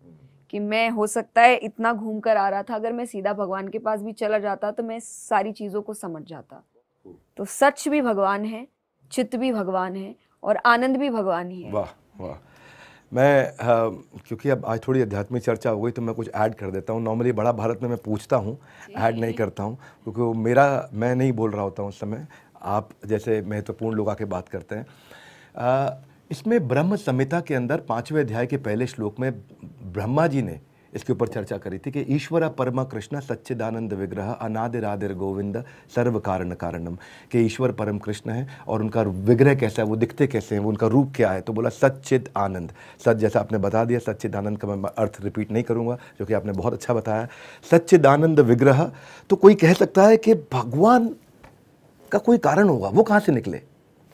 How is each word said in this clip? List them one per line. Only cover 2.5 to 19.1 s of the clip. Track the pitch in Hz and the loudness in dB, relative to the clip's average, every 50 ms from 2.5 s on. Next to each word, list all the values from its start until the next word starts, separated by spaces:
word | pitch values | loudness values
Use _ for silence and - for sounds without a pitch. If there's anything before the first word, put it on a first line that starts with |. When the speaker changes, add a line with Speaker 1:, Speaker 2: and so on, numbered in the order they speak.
| 196 202 202 | -2 -4 -6
Speaker 2:
था, | - 233 | -6 -8
अगर | 214 220 226 240 | -6 -6 -6 -6
मैं | 240 247 | -6 -8
सीधा | 233 - 196 190 202 208 | -8 -8 -6 -4 -4 -4
भगवान | 202 202 180 190 190 196 | -4 -4 -6 -6 -6 -8
के | 196 - 220 | -8 -8 -6
पास | 240 214 220 208 | -4 -4 -4 -4
भी | 208 226 208 | -6 -8 -8
चला | - 233 208 220 208 | -4 -2 -2 -2 -2
जाता, | 202 208 196 190 214 208 | -2 -4 -4 -4 -4 -6
तो | 208 - 233 | -4 -6 -6
मैं | 226 226 233 | -8 -8 -10
सारी | - - - - - - 226 196 202 220 | -12 -14 -18 -14 -4 -2 0 0 0 -2
चीज़ों | 208 - 214 202 185 208 | -4 -8 -8 -6 -6 -6
को | 208 - 208 | -6 -8 -10
समझ | - - 180 165 156 147 | -10 -10 -12 -12 -12 -14
जाता। | 165 165 135 135 _ - - - _ _ _ _ _ _ _ - | -16 -16 -18 -18 _ -20 -20 -20 _ _ _ _ _ _ _ -20
Speaker 1:
हम्म। | 190 170 - _ _ _ | -20 -20 -20 _ _ _
Speaker 2:
तो | - 202 | -12 -10
सच | 196 - - 269 277 277 - - | -8 0 2 2 2 2 2 -2
भी | 302 294 302 | -2 0 0
भगवान | 254 240 214 202 196 190 202 202 214 | 0 0 0 0 0 0 0 -2 -4
है, | 220 226 226 262 - _ _ _ _ _ _ _ - | -6 -8 -10 -14 -18 _ _ _ _ _ _ _ -8
चित | - 262 247 254 254 | -4 -4 -4 -2 -4
भी | 220 262 262 | -4 -2 -2
भगवान | 233 214 190 185 190 185 185 185 185 | -2 -2 -2 -2 -2 -2 -4 -4 -6
है | 190 190 202 240 _ _ _ _ _ - | -10 -12 -14 -16 _ _ _ _ _ -2
और | 202 220 | 0 2
आनंद | - - 240 240 240 254 262 262 | 4 6 4 4 4 4 2 0
भी | 262 285 277 | 0 -2 -2
भगवान | 233 220 190 190 170 175 180 180 | -2 -2 -2 0 -2 -2 -4 -8
ही | 185 180 | -10 -12
है। | - 107 | -10 -6
Speaker 1:
वाह, | 104 104 90 85 - _ _ _ _ - 92 | -4 -4 -4 -6 -8 _ _ _ _ -14 -12
वाह। | 78 71 - - _ _ - - - - - - - - - _ - - | -12 -12 -14 -18 _ _ -20 -20 -20 -20 -20 -20 -20 -20 -20 _ -4 0
मैं, | 123 135 143 143 135 120 | 4 4 6 6 4 2
अ, | - - - 110 120 117 113 113 110 92 - - _ - - - | 0 -4 -4 0 2 2 2 2 0 -4 -8 -14 _ -20 -18 -14
क्योंकि | - 117 107 - 139 | -12 -10 -4 -2 -2
अब | 107 - - | -2 -2 -2
आज | 110 113 113 - | -4 -6 -4 -2
थोड़ी | 131 131 131 | 0 0 0
आध्यात्मिक | 120 101 101 101 101 - 123 117 - | 0 0 -2 -6 -6 -4 -6 -4 -2
चर्चा | 127 113 107 - 120 | -2 -2 -2 -2 -2
हो | 110 101 | -2 -2
गई, | 110 120 | -4 -4
तो | 117 123 | -4 -4
मैं | 117 113 110 | -6 -6 -6
कुछ | 113 113 - - | -6 -8 -6 -2
ऐड | 101 107 113 110 | -2 -2 -2 -2
कर | - 101 95 | -4 -8 -8
देता | 95 95 92 - 110 | -8 -6 -6 -6 -4
हूँ। | 113 117 | -4 -2
Normally | 110 110 117 120 123 113 | -2 -2 0 0 0 0
बड़ा | 107 107 120 | 0 0 0
भारत | 120 104 107 113 117 - | 0 0 -2 -4 -4 -4
में | 127 120 | -4 -6
मैं | 120 | -6
पूछता | 113 - 107 107 101 - - - | -6 -6 -6 -6 -6 -2 0 0
हूँ, | 113 98 107 131 | 0 0 -2 -8
Speaker 2:
जी। | - - - - - - - - | -10 -14 -20 -20 -20 -20 -14 -4
Speaker 1:
ऐड | 104 107 117 | -2 0 0